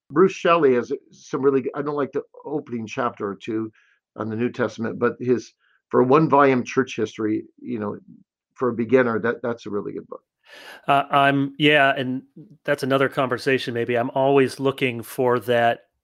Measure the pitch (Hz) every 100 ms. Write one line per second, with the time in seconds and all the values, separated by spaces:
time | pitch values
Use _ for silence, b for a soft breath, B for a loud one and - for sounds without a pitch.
0 | - 139 190 - 180 170 143 123 110 139
1 | _ _ - 147 135 135 123 - 139 147
2 | 127 143 - - - 147 143 120 110 131
3 | 120 - 104 95 - 110 110 - _ _
4 | _ - 110 110 120 117 117 110 110 101
5 | 120 113 123 120 - _ _ _ _ 123
6 | 127 147 156 143 139 131 117 - 127 -
7 | 107 - 107 104 - _ - 120 104 101
8 | - - _ _ _ - 123 110 110 127
9 | 120 110 113 117 123 120 107 101 101 92
10 | - - _ _ B B B B - 139
11 | 143 143 139 139 139 139 147 151 139 139
12 | 127 127 - - 147 - - 143 135 135
13 | 131 - 127 120 - 131 - 117 117 120
14 | 127 135 135 139 127 - 135 135 131 117
15 | 113 - 127 120 107 120 117 117 _ _